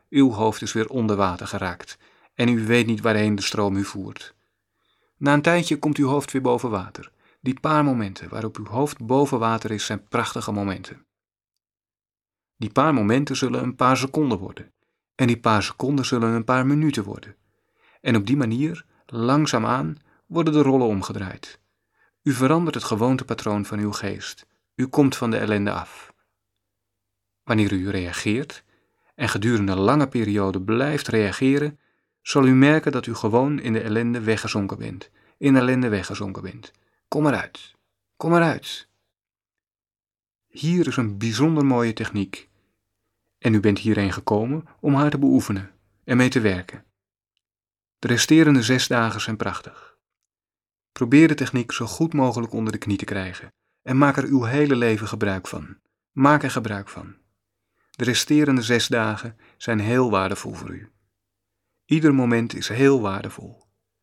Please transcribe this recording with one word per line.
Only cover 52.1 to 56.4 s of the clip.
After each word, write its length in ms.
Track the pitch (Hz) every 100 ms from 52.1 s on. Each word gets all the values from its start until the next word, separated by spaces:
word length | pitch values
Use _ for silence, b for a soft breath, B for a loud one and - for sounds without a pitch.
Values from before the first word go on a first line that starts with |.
mogelijk 400 | 156 131 117 113
onder 180 | 110 110
de 60 | 107
knie 200 | - 98
te 80 | -
krijgen 480 | 98 92 90 - _ _ _
en 160 | - 127
maak 200 | 143 -
er 60 |
uw 200 | - 135
hele 320 | 117 139 147 127
leven 320 | 117 107 107
gebruik 400 | 107 104 95 -
van. 300 | - 76 - _ _ _
Maak 320 | - 139 151